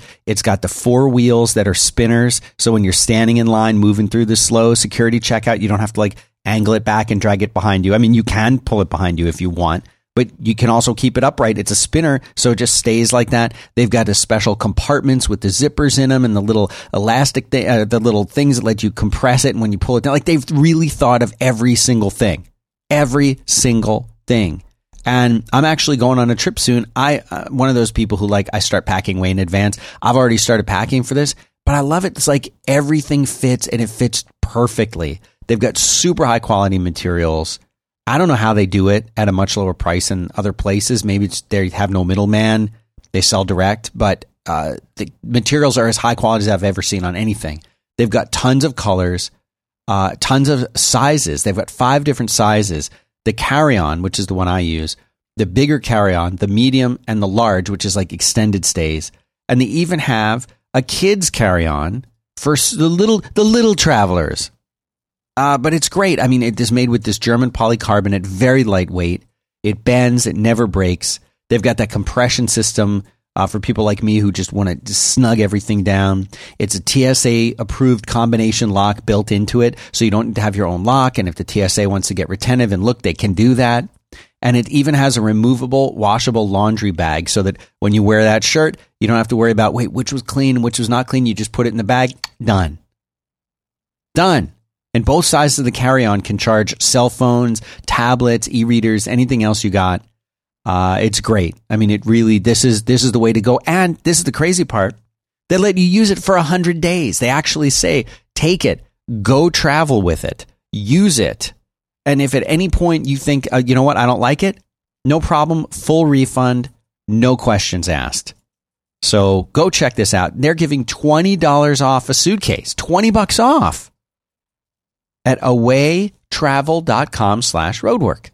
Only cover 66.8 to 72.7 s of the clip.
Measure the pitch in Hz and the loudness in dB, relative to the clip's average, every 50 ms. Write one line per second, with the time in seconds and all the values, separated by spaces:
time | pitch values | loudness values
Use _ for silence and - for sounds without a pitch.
66.8 | 127 120 117 113 113 113 104 - - 120 117 120 131 123 - - 117 113 117 113 | 2 2 0 0 -2 -2 -4 -2 0 0 2 2 2 0 0 0 0 0 0 0
67.8 | - - 104 104 98 101 101 98 92 98 95 92 127 127 131 135 123 107 98 92 | 0 0 0 0 2 0 -2 -2 -4 -4 -2 0 2 4 4 4 2 2 2 0
68.8 | 90 90 90 90 87 87 87 - - _ _ _ _ _ _ _ - 104 107 110 | 0 -2 -4 -4 -2 -2 -4 -6 -8 _ _ _ _ _ _ _ -4 -4 -4 -2
69.8 | - 127 123 123 123 123 120 120 - 113 - 101 107 117 117 113 120 98 87 98 | 0 0 2 4 4 2 2 0 -2 -2 -2 0 0 2 2 2 0 0 0 0
70.8 | 92 90 90 - - - - - _ _ _ _ _ - 117 113 95 123 110 113 | 0 0 -2 -2 -4 -8 -8 -10 _ _ _ _ _ -2 -2 0 0 0 0 0
71.8 | 113 113 - 104 - - - 123 123 123 - - 120 - - 113 107 - | -2 -2 -2 -4 -4 -2 0 0 0 0 0 -2 -2 -2 -2 -2 -2 -2